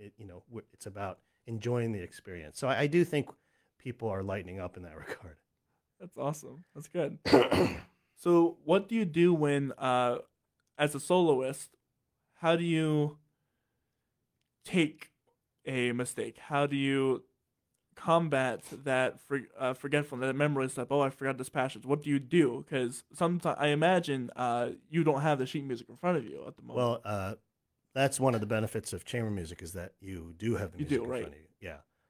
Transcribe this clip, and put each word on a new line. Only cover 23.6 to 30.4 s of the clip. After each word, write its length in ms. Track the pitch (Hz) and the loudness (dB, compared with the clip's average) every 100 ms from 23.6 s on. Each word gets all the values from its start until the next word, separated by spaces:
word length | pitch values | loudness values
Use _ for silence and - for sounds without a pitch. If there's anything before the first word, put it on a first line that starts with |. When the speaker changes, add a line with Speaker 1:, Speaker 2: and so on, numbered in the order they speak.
| 147 | 2
Speaker 2:
imagine, 600 | 147 165 185 175 135 120 - | 4 4 4 2 -4 -4 -4
uh, 340 | 123 120 120 - - | -2 0 -2 -6 -4
you 160 | 160 | 0
don't 160 | 156 139 | 2 4
have 180 | 156 143 | 2 2
the 80 | 131 | 0
sheet 180 | 156 | -4
music 240 | 139 120 - | -6 -6 -10
in 80 | 117 | -6
front 200 | 175 170 | -2 -2
of 80 | |
you 200 | 110 71 - | -2 -10 -14
at 100 | - | -16
the 60 | |
moment. 140 | - 120 | -6 0
Speaker 1:
Well, 240 | 123 117 | 0 0
uh, 300 | 101 104 95 110 _ _ _ _ _ | -4 -4 -4 -8 _ _ _ _ _
that's 240 | 135 135 135 | 0 0 2
one 160 | 131 | 2
of 60 | 117 | 2
the 60 | 104 | 0
benefits 460 | 113 107 110 - | 0 -2 -4 -8
of 120 | 90 | -10
chamber 260 | - 120 113 | -6 -4 -4
music 320 | 101 82 85 | -4 -6 -10
is 100 | 85 | -12
that 180 | 90 87 _ | -12 -12 _
you 340 | 98 92 82 | -12 -12 -12
do 180 | 82 | -6